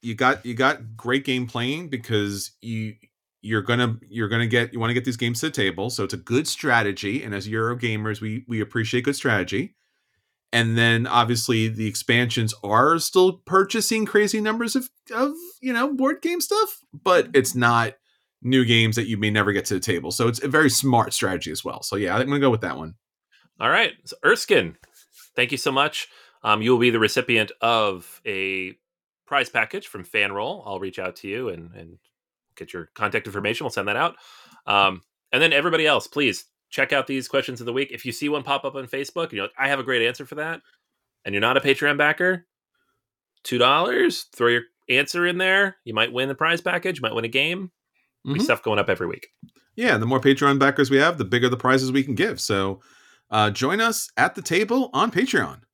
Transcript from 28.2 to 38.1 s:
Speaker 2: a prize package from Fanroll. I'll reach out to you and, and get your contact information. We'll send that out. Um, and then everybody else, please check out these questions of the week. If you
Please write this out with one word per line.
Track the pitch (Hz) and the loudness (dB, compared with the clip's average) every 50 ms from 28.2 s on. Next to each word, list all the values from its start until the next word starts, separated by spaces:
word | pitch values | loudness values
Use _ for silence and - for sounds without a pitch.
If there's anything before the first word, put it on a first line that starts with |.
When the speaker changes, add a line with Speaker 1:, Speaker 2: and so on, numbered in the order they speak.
| _ | _
Speaker 2:
a | 117 101 95 95 95 95 95 92 92 98 _ _ _ _ _ _ _ _ _ _ | -8 -6 -4 -4 -4 -4 -6 -6 -8 -12 _ _ _ _ _ _ _ _ _ _
prize | _ 143 143 127 - | _ -2 -2 -2 -2
package | _ 123 110 - - 196 202 - | _ -2 -2 -2 -4 -12 -12 -12
from | - 104 87 | -16 -16 -16
Fanroll. | - - 110 101 101 98 101 107 127 185 208 139 | -6 -2 -2 -2 -2 -2 -4 -6 -6 -6 -10 -10
I'll | 104 98 92 | -10 -8 -8
reach | 95 95 90 - | -8 -8 -8 -8
out | 95 92 90 - | -8 -8 -10 -10
to | - 98 | -12 -10
you | 98 113 131 113 | -8 -6 -6 -8
and, | 90 82 82 85 90 | -8 -10 -14 -18 -18
and | 101 85 82 87 _ _ _ _ _ _ _ _ _ _ _ _ | -20 -20 -20 -20 _ _ _ _ _ _ _ _ _ _ _ _
get | - 92 - | -20 -18 -14
your | - 90 82 - _ | -14 -14 -14 -14 _
contact | - 110 104 107 113 - 110 | -4 -4 -2 -2 -2 -6 -4
information. | 98 101 98 104 110 - - | -8 -6 -4 -4 -4 -4 -6
We'll | 127 | -6
send | - - 98 101 | -6 -6 -4 -2
that | 104 120 | -2 -2
out. | 151 170 - - - - - - - - - - _ | -2 -2 -4 -8 -20 -20 -20 -20 -20 -20 -20 -18 _
Um, | - 101 101 98 95 95 90 _ _ _ _ _ _ - | 0 2 4 4 2 0 -2 _ _ _ _ _ _ 0
and | 127 | 2
then | 156 165 | 2 4
everybody | 156 143 143 175 160 165 160 | 4 2 2 2 0 2 2
else, | 151 147 117 - - | 4 2 2 0 -4
please | - 147 147 123 95 - - _ _ _ _ _ | -4 0 0 0 0 -2 -8 _ _ _ _ _
check | - - 135 135 | -4 -4 -2 0
out | 147 139 131 - | 0 -2 0 -2
these | 139 135 123 - | -4 -6 -6 -2
questions | - 139 135 - 127 117 | -2 -2 -2 -2 -8 -8
of | 120 | -8
the | 117 | -4
week. | 117 131 139 135 | -4 -4 -4 -4
If | 127 113 - | -6 -12 -10
you | 127 | -10